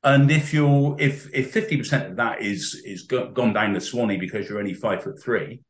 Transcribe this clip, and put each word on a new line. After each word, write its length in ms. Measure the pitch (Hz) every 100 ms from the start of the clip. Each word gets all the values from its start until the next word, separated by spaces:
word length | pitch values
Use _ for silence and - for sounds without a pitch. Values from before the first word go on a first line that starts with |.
And 280 | 139 139 139
if 220 | 156 143
you're, 420 | 151 143 139 143 -
if, 320 | 143 - -
if 180 | 139 127
fifty 240 | 220 214 127
percent 340 | - 139 -
of 60 | 95
that 260 | 117 -
is, 400 | 104 95 - - -
is 180 | 92
go-, 260 | - 127 127
gone 200 | - 117
down 220 | 104 107
the 80 | 95
Swanee 340 | - 120 117 95
because 320 | 92 110 98
you're 120 | 104
only 140 | 101
five 300 | 92 113 92
foot 180 | - -
three 380 | - 110 73 123 _